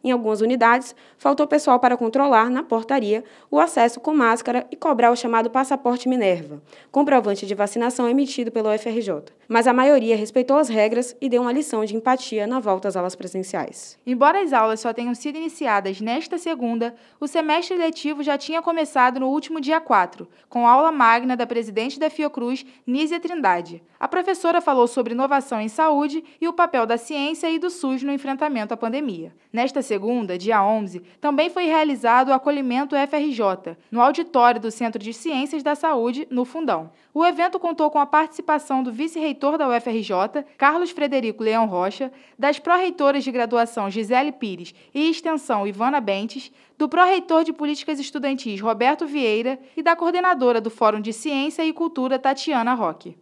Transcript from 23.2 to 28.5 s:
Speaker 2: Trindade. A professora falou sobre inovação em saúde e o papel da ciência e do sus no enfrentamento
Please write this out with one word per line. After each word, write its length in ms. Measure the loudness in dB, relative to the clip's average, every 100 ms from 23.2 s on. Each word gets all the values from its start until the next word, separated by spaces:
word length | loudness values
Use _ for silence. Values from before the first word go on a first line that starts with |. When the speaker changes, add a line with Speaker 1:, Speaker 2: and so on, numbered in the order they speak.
Speaker 2:
Trindade. 600 | -6 0 0 0 -4 -16 _ _
A 100 | -4
professora 500 | -2 0 0 2 2
falou 260 | 2 4 2
sobre 280 | 2 -2
inovação 480 | -2 0 0 0 -6
em 80 | -6
saúde 560 | 0 2 2 0 -4 -10 _
e 60 | -4
o 40 |
papel 340 | 0 0 2 0
da 120 | -2
ciência 520 | -4 -6 -4 -4 -4
e 80 | -2
do 120 | -4
sus 340 | -4 -4 -4
no 80 | -4
enfrentamento 640 | -6 -6 -4 -2